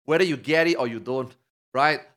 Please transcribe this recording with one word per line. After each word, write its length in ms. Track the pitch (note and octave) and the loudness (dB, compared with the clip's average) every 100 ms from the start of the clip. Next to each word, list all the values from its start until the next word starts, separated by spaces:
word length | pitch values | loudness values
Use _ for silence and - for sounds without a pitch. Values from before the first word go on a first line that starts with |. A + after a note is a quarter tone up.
| - | -2
Whether 180 | D#3+ F#3 | 0 2
you 120 | C#3 | -2
get 300 | C3 D#3+ E3+ | 0 2 2
it 80 | E3+ | 0
or 100 | B2 | -2
you 120 | A2+ | -4
don't, 360 | A#2+ C3 B2+ _ _ _ _ | -6 -6 -6 _ _ _ _
right? 280 | C3 D3+ D3 - | 0 0 0 -8